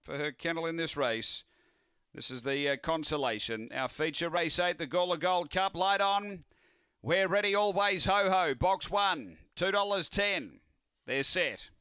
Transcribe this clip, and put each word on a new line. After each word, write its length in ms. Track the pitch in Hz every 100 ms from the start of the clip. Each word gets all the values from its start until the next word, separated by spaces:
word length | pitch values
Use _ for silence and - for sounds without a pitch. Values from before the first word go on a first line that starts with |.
for 160 | - 139
her 140 | 151
kennel 340 | 135 170 165
in 120 | 165 165
this 180 | 160
race. 480 | 143 127 113 113 - - _ _ _ _ _ _
This 160 | - -
is 120 | 127
the, 260 | 127 139 143
uh, 80 | 139
consolation. 880 | - 160 151 151 131 110 - 113 113
Our 160 | 131 127
feature, 400 | - 160 151 170
race 280 | 170 165 170
eight, 180 | 180 170
the 100 | 147
Gawler 320 | 175 180 170
Gold 300 | 180 180 156
Cup. 240 | 190 190
Light 240 | 165 190 202
on. 460 | 196 202 202 185 - _ _ _ _ _
We're 260 | 110 180 190
ready, 260 | 196 202
always 520 | 202 208 190 202 190
ho 240 | 127 202 196
ho. 240 | 190 170
Box 360 | 127 180 190 -
one, 500 | 202 202 160 101 80 - -
two 140 | 185
dollars 360 | 202 202 196 160
ten. 540 | - 202 180 104 - _ _ _ _
They're 180 | - 135
set. 440 | 135 185 156 101 - _